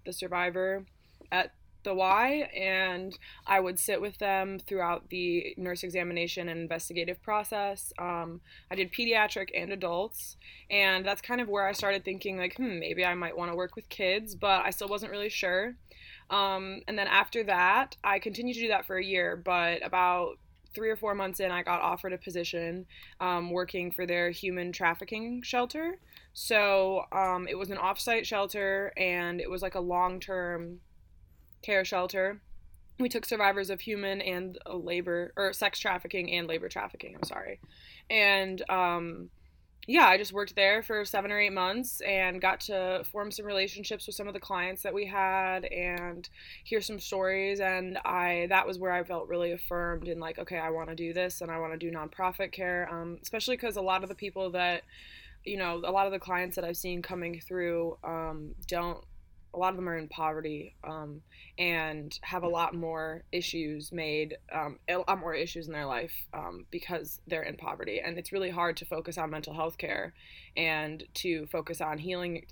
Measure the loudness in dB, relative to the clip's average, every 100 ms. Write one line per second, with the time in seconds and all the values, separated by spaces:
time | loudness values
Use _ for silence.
0 | -10 -8 -2 0 2 2 2 0 -6 -18
1 | _ -20 -2 0 0 -4 -20 -8 -2 4
2 | 6 8 6 4 0 0 2 2 2 0
3 | -6 -10 -16 -6 4 6 6 2 0 0
4 | -2 -2 2 2 0 -4 -4 0 0 0
5 | -2 -2 0 0 -2 -4 -4 -4 -2 -2
6 | 0 0 -2 -2 -4 -4 -4 -4 -4 -2
7 | -2 -4 -2 0 0 0 -2 -2 -8 -6
8 | -4 -2 -4 -8 -16 -20 -6 -2 -2 0
9 | 4 6 4 2 -4 -4 -4 -2 -2 0
10 | -2 -6 -12 -14 -20 -18 0 4 6 6
11 | 2 -2 -2 -2 0 2 2 2 2 0
12 | -2 -4 -4 -2 -2 -2 -4 -2 -2 2
13 | 2 2 -2 -4 -4 -2 -4 -8 -10 -2
14 | 2 2 -2 0 4 6 4 -2 -4 -4
15 | -4 -4 -4 -2 2 2 0 -6 -18 -20
16 | -20 -18 -2 2 2 0 -4 -8 -4 -2
17 | 4 6 4 0 2 6 8 6 4 0
18 | 2 2 0 -4 -4 0 2 2 2 -2
19 | 2 2 2 0 2 4 4 2 2 4
20 | 6 4 0 -4 -16 -20 -14 -4 -2 0
21 | 0 0 -2 0 0 0 2 2 2 0
22 | -2 -6 -4 -4 -2 -2 -4 -6 -10 -16
23 | -16 -2 0 0 0 0 -2 -2 -4 -4
24 | 0 2 2 0 -4 -2 -4 2 2 2
25 | -4 -6 -6 -6 0 0 0 -2 -4 -4
26 | -12 -20 -16 -8 4 6 8 6 6 2
27 | 0 2 2 2 -2 -4 -4 0 0 2
28 | 2 2 2 0 0 0 0 2 0 0
29 | 2 2 0 -2 -4 -2 -2 -2 0 2
30 | 2 0 -4 -2 -2 -4 -6 -12 -18 -20
31 | -20 -20 -20 -20 -20 -10 2 2 4 2
32 | 2 2 0 -2 -10 -16 -16 -20 -12 -2
33 | 0 0 -2 4 4 4 0 -4 -4 -2
34 | -2 -2 -2 -2 -4 -8 -8 -6 -2 -2
35 | 0 0 0 0 0 4 2 2 0 0
36 | -2 -4 0 0 0 -2 -2 -4 -6 -8
37 | -14 -6 -6 -4 -8 -10 -14 -20 -20 -14
38 | 0 6 8 8 4 -2 0 4 4 2
39 | -2 -8 -12 -18 -20 -20 -20 -12 2 8
40 | 10 8 4 -4 -2 4 6 6 2 -2
41 | 0 0 2 2 2 4 2 0 -4 -4
42 | 0 2 2 4 2 2 0 -2 0 -2
43 | -2 -6 -6 -6 -2 0 0 -2 -6 -8
44 | -6 -8 -6 -8 -4 -2 -2 -4 -4 -2
45 | -2 2 2 4 2 0 -2 -2 -2 -2
46 | -6 -8 -12 -16 -18 -18 -4 -2 -2 -6
47 | -4 0 2 2 0 2 2 0 -2 -2
48 | 0 2 2 2 4 4 4 0 0 0
49 | 0 -4 -2 0 0 -2 -4 -2 -2 -2
50 | -4 -6 -6 -8 -6 -4 -2 -2 -4 -6
51 | -4 -2 -2 -4 -6 -4 -4 -4 -6 -6
52 | -6 -2 -2 0 -6 -4 -2 -2 -2 -4
53 | -6 -8 -6 -4 -2 0 -2 -2 0 0
54 | -2 -8 -8 -4 -2 2 2 0 -4 -20
55 | -20 -20 -20 -14 -6 -2 -2 -2 2 4
56 | 4 0 -2 -2 0 -2 -4 -4 -4 -4
57 | -6 -6 -6 -6 -6 -2 0 0 -2 -4
58 | -6 -4 -4 -6 -10 -10 -4 -2 -2 -6
59 | -12 -20 -20 -20 -12 0 0 0 -2 -4
60 | -6 -2 -2 -2 -4 -6 -10 -12 -10 -10
61 | -10 -14 -18 -20 -12 -2 0 2 0 -4
62 | -8 -10 -6 -2 0 2 0 0 -4 -4
63 | -4 -6 -6 -4 -2 -4 -4 -6 -6 -4
64 | -2 0 -2 -6 -6 -4 -4 -4 -2 0
65 | 2 0 0 -2 -2 -6 -8 -6 -2 -2
66 | -4 -8 -10 -10 -10 -12 -10 -10 -6 -6
67 | -6 -12 -6 -4 -4 -6 -6 -6 -4 -4
68 | -4 -6 -4 -4 -2 2 0 0 -4 -6
69 | -4 -4 -4 -4 -6 -2 -2 -2 -4 -4
70 | -4 -10 -20 -20 -8 -2 0 0 -2 -6
71 | -10 -4 -2 -2 -2 -4 -4 -4 -4 -4
72 | -4 -4 -4 -6 -10